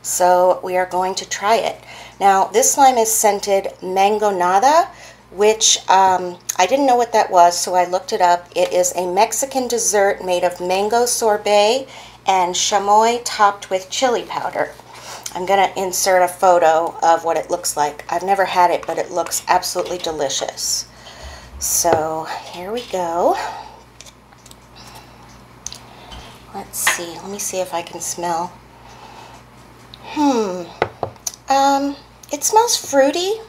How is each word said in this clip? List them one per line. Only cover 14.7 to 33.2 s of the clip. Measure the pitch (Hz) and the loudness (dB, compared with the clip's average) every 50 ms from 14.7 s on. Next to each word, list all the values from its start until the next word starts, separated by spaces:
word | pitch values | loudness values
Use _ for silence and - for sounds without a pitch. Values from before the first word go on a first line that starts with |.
| - - - - - - - - - - - - - | -6 -18 -20 -20 -20 -20 -18 -18 -18 -14 -14 -12 -8
I'm | 165 185 | -8 -2
gonna | 180 196 196 190 180 - | 0 2 4 4 2 0
insert | 190 190 185 180 - - 196 185 180 | -4 -6 -4 -4 -2 0 2 2 2
a | 180 175 | 2 2
photo | - - - 185 175 175 175 156 160 160 170 165 - - | 0 2 4 4 4 6 4 4 4 2 0 -2 -4 0
of | - 165 170 156 160 | 2 2 2 2 0
what | 165 165 | -2 -2
it | 156 - - | -2 -2 -4
looks | 170 170 - - - | -6 -6 -4 -6 -4
like. | 151 147 147 - - - - | -2 -2 -4 -4 -10 -10 -8
I've | 170 175 180 | -6 -6 -2
never | 190 196 196 190 | -2 0 0 0
had | 180 - 180 180 175 | 0 2 2 2 2
it, | 165 - - | 2 0 -4
but | - 165 165 | -6 -6 -6
it | - - | -6 -6
looks | 180 175 170 175 - - - | -4 -6 -6 -4 -6 -8 -2
absolutely | - 175 180 180 - - 180 180 - 180 175 | 0 0 0 0 -2 -6 -6 -6 -6 -6 -8
delicious. | - 170 160 151 147 135 - - - - - - - - - - - - - - - - - - - - - - - - - - | -6 -8 -6 -4 -4 -4 -4 -6 -8 -8 -8 -8 -6 -6 -6 -6 -8 -12 -18 -20 -20 -20 -20 -18 -18 -18 -18 -18 -20 -20 -14 -10
So, | - - - - - 175 165 160 156 160 160 160 160 - - - - - | -6 -4 -2 0 2 2 2 0 0 -4 -6 -6 -8 -8 -10 -12 -12 -14
here | - 175 180 190 | -14 -12 -10 -8
we | 220 247 240 | -8 -10 -8
go. | - - 185 180 165 165 170 196 277 381 392 - - - - - - - - - - _ _ - - _ _ _ _ - - - - - - - - - - - - - - - - - - - - - - - - - - - - - - - - - - - - - - - - - - - - - | -8 -6 -6 -4 -4 -2 0 0 0 0 0 -4 -10 -10 -14 -16 -18 -20 -20 -20 -20 _ _ -20 -20 _ _ _ _ -20 -20 -20 -20 -20 -20 -20 -20 -20 -20 -20 -20 -20 -20 -20 -20 -20 -20 -20 -20 -20 -20 -20 -20 -20 -20 -18 -18 -18 -18 -20 -20 -20 -20 -20 -20 -20 -20 -20 -20 -20 -20 -20 -20 -18
Let's | 196 202 - - - | -18 -18 -14 -12 -4
see. | - - - - 175 170 165 | -2 -2 -2 -4 -8 -12 -14
Let | - - 190 | -14 -14 -14
me | 202 202 | -12 -10
see | - - - 190 | -10 -8 -6 -6
if | 180 180 | -6 -6
I | - 170 | -6 -8
can | 170 - - 170 | -8 -8 -14 -12
smell. | - - - - 170 175 170 165 175 180 - - - - - - - - - - - - - - - - - - - - - - - - - - - - - - - - - | -10 -10 -8 -6 -6 -4 -4 -4 -6 -8 -12 -18 -20 -20 -20 -20 -20 -20 -20 -20 -20 -20 -20 -20 -20 -20 -20 -20 -20 -20 -20 -20 -20 -20 -20 -20 -20 -20 -20 -20 -18 -12 -4
Hmm. | 302 294 285 262 233 220 196 180 185 170 170 - - - - - - - - - - - - - - - - | 0 0 2 2 2 0 -2 -4 -8 -10 -12 -6 -6 -6 -6 -4 -10 -10 -10 -10 -12 -14 -14 -14 -14 -4 0
Um, | 269 277 277 277 277 277 285 285 277 - - - - - - - | 0 2 4 2 2 0 -2 -4 -6 -10 -16 -20 -20 -20 -12 -12
it | 294 285 - | -10 -6 -4
smells | - - 427 466 480 - | 0 2 2 2 2 0
fruity | - - - - 277 262 277 294 339 | -4 -4 -2 2 2 2 2 2 -2